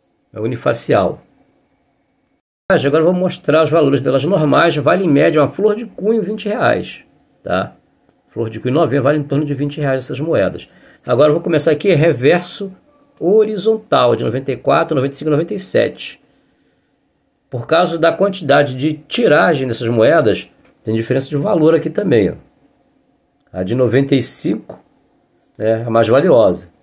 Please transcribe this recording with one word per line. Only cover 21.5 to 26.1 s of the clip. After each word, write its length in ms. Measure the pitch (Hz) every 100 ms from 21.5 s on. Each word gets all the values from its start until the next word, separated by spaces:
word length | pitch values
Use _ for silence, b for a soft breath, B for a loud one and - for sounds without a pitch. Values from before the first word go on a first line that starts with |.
| 143 156
aqui 160 | 160 180
também, 400 | 190 196 117 90
ó. 40 | 80 _ _ _ _ _ _ _ _ _ _ _
A 120 | 90
de 100 | 92
noventa 400 | 127 120 127 139
e 80 | 135
cinco 560 | 131 - 175 220 - - _ _ _ _ _ _ _ -
é 240 | 107 113
a 80 | 120
mais 160 | 117
valiosa, 640 | 107